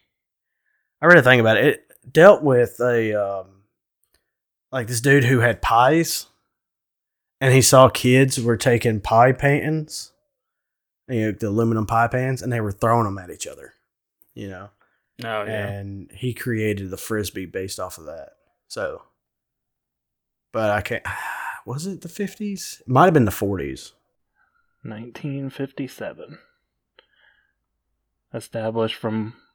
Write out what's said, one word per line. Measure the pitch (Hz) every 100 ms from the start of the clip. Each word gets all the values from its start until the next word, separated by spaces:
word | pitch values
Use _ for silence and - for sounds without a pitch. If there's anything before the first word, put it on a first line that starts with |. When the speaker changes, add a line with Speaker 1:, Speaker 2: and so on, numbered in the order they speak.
| _ _ _ _ _ _ _ _ _ _
Speaker 1:
I | 156
read | 175
a |
thing | 127 127
about | 113 110
it. | 135
It | 123 _ _ -
dealt | 156 180 190
with | 147 123 120 -
a, | 123 120 110
um, | 104 101 98 92 98 101 _ _ _ _ _ _ _ _ _ _
like, | 131 113
this | 120
dude | 131 139
who | 123 131
had | 117 110
pies, | - 113 127 160 165 - - _ _ _ _ _ _ _ _ _ _ -
and | 135
he | 131
saw | 117 135 131
kids | - 127 127 135 131
were | 117 113
taking | - 117 120 110
pie | - 113 123
pans, | 127 143 143 127 156 151 - - _ _ _ _ _ _ _ _ _ -
you | 123
know, | 110
the | 104 110
aluminum | 104 117 113 104
pie | 117 117
pans, | 127 131 127
and | 123
they | 120
were | 107
throwing | 98 113 117 110
'em | 98
at | 90
each | 82 -
other, | 71 67 _ _ _ _ _ _
you | - 101
know? | 92 101 _ _ _ _ -
Speaker 2:
Oh, | 117 110
yeah. | 104 107 101
Speaker 1:
And | 101 101 98 -
he | - 127
created | 117 - 110 110 101 98
the | 92
Frisbee | - 110 101 - 92
based | 95 95 -
off | 92 -
of |
that. | 78 80 71 _ _ _ _
So, | - 95 - _ _ _ _ _ _ _ _ _ _ _ _ _ _ _
but | 113 107
I | 104
can't, | 101 113 -
<sighs> | 95 - - - - -
was | 127 180
it | 185
the | 170
fifties? | - 196 - 208 196 - -
It | -
might | 127
have | 180
been | 160
the | 110
forties. | - 98 95 71 65 - _ _ _ _ _ _ _ _ _
Speaker 3:
Nineteen | - 107 120 113 151 139 135
fifty-seven. | - 135 - 131 - 104 - - 151 _ _ _ _ _ _ _ _ _ _ _ _ _ _ _ _ _ _ _
Established | 117 - 117 110 113 113 -
from | 113 110 110 - _